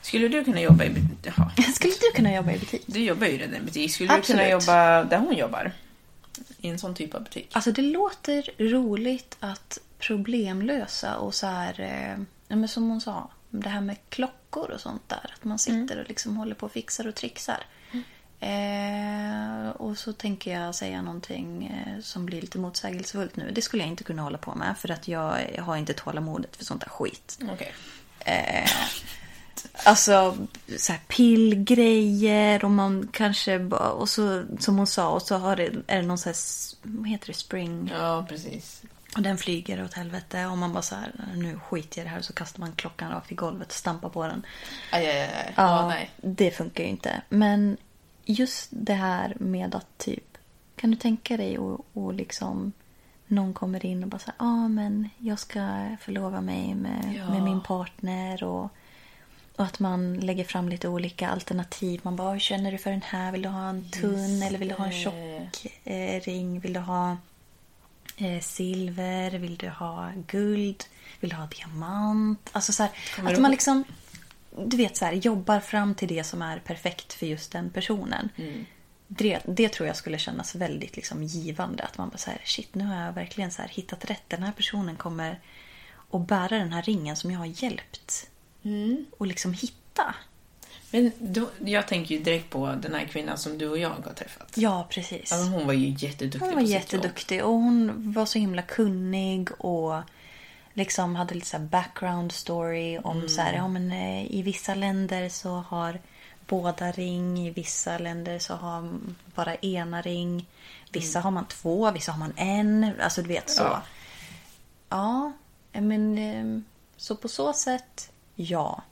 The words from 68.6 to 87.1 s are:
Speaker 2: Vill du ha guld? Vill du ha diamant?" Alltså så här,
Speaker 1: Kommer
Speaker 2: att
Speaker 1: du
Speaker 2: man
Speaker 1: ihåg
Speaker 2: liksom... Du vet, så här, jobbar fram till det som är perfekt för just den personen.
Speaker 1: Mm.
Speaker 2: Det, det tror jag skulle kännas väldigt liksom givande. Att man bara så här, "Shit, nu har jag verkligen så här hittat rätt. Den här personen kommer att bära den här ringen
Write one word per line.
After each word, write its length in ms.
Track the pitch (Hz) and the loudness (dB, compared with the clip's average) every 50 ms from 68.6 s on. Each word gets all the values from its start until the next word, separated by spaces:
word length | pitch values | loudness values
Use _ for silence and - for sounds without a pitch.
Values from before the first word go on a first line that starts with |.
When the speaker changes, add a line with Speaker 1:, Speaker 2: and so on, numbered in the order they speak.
| 185 180 185 185 185 180 175 180 185 185 185 185 185 185 | -4 -2 -2 -2 -2 -4 -4 -4 -4 -2 -2 -2 -2 -2
Speaker 2:
Vill 260 | 190 180 175 175 170 | -4 -4 -6 -6 -8
du 120 | 170 - 180 | -8 -8 -10
ha 420 | 156 - 175 170 165 175 175 175 185 196 170 | -8 -6 -8 -8 -6 -6 -8 -8 -8 -10 -10
guld? 580 | - - 202 208 208 208 208 208 202 190 - - - - - - - - - | -4 -2 0 2 2 2 2 0 -2 -4 -6 -12 -16 -16 -20 -20 -20 -10 -8
Vill 100 | - 175 | -6 -6
du 60 | 170 | -6
ha 100 | 160 156 | -6 -8
diamant?" 1040 | 151 - - - 165 160 156 160 170 190 202 208 214 214 214 214 214 214 208 - - | -10 -12 -14 -14 -10 -8 -8 -6 -4 -2 0 0 2 4 4 4 2 2 0 -4 -6
Alltså 200 | - 208 185 - | -4 -2 0 0
så 100 | 208 - | 2 2
här, 100 | 214 196 - - - - - | 2 2 0 -6 -10 -8 -6
Speaker 1:
Kommer 140 | - 185 180 | -2 0 4
Speaker 2:
att 60 | 269 | 6
Speaker 1:
du 60 | - | 8
Speaker 2:
man 80 | 269 277 | 8 8
Speaker 1:
ihåg 40 | 262 | 6
Speaker 2:
liksom... 300 | 262 - 285 269 269 269 - - - - - - - - - - - - - - - 196 | 6 4 4 4 4 2 -2 -10 -18 -18 -20 -20 -20 -20 -20 -20 -20 -20 -18 -12 -8 -4
Du 100 | 220 262 | 0 4
vet, 200 | 240 233 190 - | 4 4 4 4
så 80 | - 190 | 0 0
här, 80 | 170 | 2
jobbar 480 | 165 190 180 240 220 196 180 - 214 202 | 0 2 2 2 2 2 4 4 4 4
fram 340 | 202 - - 208 208 202 196 | 4 2 0 2 2 2 2
till 140 | 196 202 170 | 0 -2 -2
det 160 | 170 160 156 | -2 -2 -4
som 180 | - - 175 | -4 -6 -6
är 160 | 170 160 160 170 | -4 -4 -6 -8
perfekt 540 | - - 170 165 - 180 175 - - - | -8 -8 -10 -4 -4 -4 -4 -4 -12 -14
för 140 | - - - | -10 -6 -4
just 260 | 160 151 156 - - | -4 -4 -4 -6 -8
den 180 | - 175 175 175 | -6 -6 -6 -4
personen. 580 | 175 190 180 - 220 202 - - - - - 214 - | -4 -4 -2 0 -2 -2 -2 -2 -4 -2 -4 -4 -6
Speaker 1:
Mm. 300 | - - 151 - 226 226 - - - - _ _ _ _ _ | -6 -8 -8 -8 -10 -12 -12 -16 -20 -20 _ _ _ _ _
Speaker 2:
Det, 300 | 202 - 208 214 175 170 - | -2 2 2 2 2 2 -2
det 240 | - 185 180 226 214 | -2 2 4 4 2
tror 180 | 214 - 165 | 2 -2 -4
jag 100 | 151 - | -4 -4
skulle 220 | - - - 160 156 | -6 -6 -6 -4 -4
kännas 360 | - - - - - - - | -4 -6 -6 -6 -8 -8 -6
väldigt 420 | 175 180 165 147 151 143 170 - | -4 -4 -4 -4 -6 -8 -10 -12
liksom 260 | - - - - 151 | -10 -10 -8 -6 -6
givande. 600 | 156 156 165 170 160 160 156 160 180 - - - - | -6 -6 -6 -6 -6 -6 -6 -6 -6 -6 -6 -6 -8
Att 140 | - - - | -8 -8 -8
man 100 | 185 190 | -8 -8
bara 100 | - - | -8 -8
så 120 | - - | -8 -8
här, 100 | - - - | -8 -8 -4
"Shit, 300 | - - - 214 - - | -4 -4 -4 -6 -6 -4
nu 100 | 190 196 | -4 -2
har 100 | 202 196 175 170 | -2 -2 -2 -4
jag 80 | 170 | -4
verkligen 380 | 175 180 175 175 - - 196 175 | -4 -6 -8 -6 -6 -6 -4 -4
så 120 | 175 - | -4 -8
här 60 | - - | -10 -8
hittat 360 | - - 185 - - - - | -8 -10 -8 -8 -10 -10 -8
rätt. 180 | - 208 - - _ | -8 -8 -8 -6 _
Den 140 | - 175 | -6 -4
här 100 | 180 202 | -4 -6
personen 440 | 208 - 208 - - 208 190 175 160 | -2 -2 -4 -2 -2 -2 -2 -2 -4
kommer 440 | - - 175 170 165 160 160 175 180 - - - - - - - - - - - - - _ | -6 -6 -6 -4 -4 -4 -6 -6 -8 -14 -20 -20 -20 -20 -20 -20 -20 -20 -20 -20 -20 -12 _
att 160 | - 185 175 | -2 -2 2
bära 320 | 175 208 190 180 190 220 220 | 2 2 2 2 2 0 0
den 140 | 190 165 | 0 0
här 100 | 170 170 | -2 -2
ringen 340 | 175 - 220 190 151 151 | 0 0 0 0 0 -2